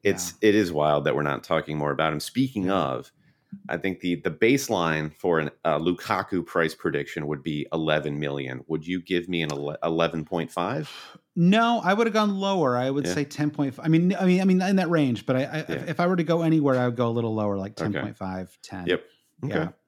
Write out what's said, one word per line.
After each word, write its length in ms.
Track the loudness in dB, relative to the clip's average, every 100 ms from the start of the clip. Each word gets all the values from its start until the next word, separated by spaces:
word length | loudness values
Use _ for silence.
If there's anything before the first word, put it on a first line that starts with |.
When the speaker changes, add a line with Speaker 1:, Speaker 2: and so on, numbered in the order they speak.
Speaker 1:
it's, 320 | 0 0 -4 2
Speaker 2:
Yeah. 60 | 4
Speaker 1:
it 60 | 4
is 160 | 2
wild 320 | 2 2 2
that 100 | 2
we're 80 | 0
not 220 | 0 -4
talking 320 | -2 -2 -2 -4
more 120 | -2
about 200 | 0 0
him. 80 | -2
Speaking 460 | -4 -2 -2 -2 0
Speaker 2:
Yeah. 80 | 0
Speaker 1:
of, 320 | 0 -4 -10 _ _ _ _ -18 -8
I 80 | -4
think 240 | -4 -4
the, 160 | -2 -2
the 160 | -4
baseline 800 | 2 2 4 2 0 2 0 -2
for 240 | -4 0 0
an, 120 | 0 -2
a 140 | -2 0
Lukaku 680 | 0 -2 -2 -2 0 -4
price 300 | -2 0 0
prediction 540 | -2 -4 -4 -6 -8 -6
would 120 | -6
be 240 | -6 -6 -4
eleven 460 | -4 0 0 0 -6
million. 460 | -6 -6 -8 -12 -6
Would 180 | -8
you 160 | -4 -8
give 280 | -2 -2 -2
me 140 | -4
an 100 | -2
ele-, 240 | -4 -6 -4
eleven 440 | -2 0 0 -2
point 260 | -4 -6 -4
five? 400 | -4 -4 -4 -8 -14 -20 -20 _ 2
Speaker 2:
No, 440 | 4 4 2 0
I 100 | 0
would 140 | 0 2
have 60 |
gone 200 | 2 0 0
lower. 400 | 0 2 2 2
I 140 | 0
would 160 | -2 -2
Speaker 1:
Yeah. 80 |
Speaker 2:
say 100 | -2
ten 280 | -4 -2 -2
point 220 | 0 -4 -2
five. 100 | 2
I 20 |
mean, 240 | 4 4 2
I 80 |
mean, 160 | 4 4
I 40 |
mean, 160 | 4 2
in 140 | 4 2
that 140 | 4
range. 340 | 2 2 0
But 120 | 0 0
I, 80 |
I, 120 | 0 -4
Speaker 1:
Yeah. 60 | -6
Speaker 2:
if, 200 | -6 -6
if 100 | 0
I 80 | 2
were 80 | 2
to 80 |
go 180 | 2 2
anywhere, 320 | 4 4 4 4
I 60 | 2
would 100 | 2
go 100 | 0
a 40 |
little 180 | 2 0
lower, 240 | 0 0 -2
like 240 | -4 -4
Speaker 1:
Okay. 120 | -4
Speaker 2:
ten 100 | -2
point 140 | -4 -6
five, 420 | -8 -8 -10 _
ten. 280 | -14 -8 -2
Speaker 1:
Yep. 160 | -2 -4 _ _ _
Okay. 100 | -4
Speaker 2:
Yeah. 140 | -2 -4 -8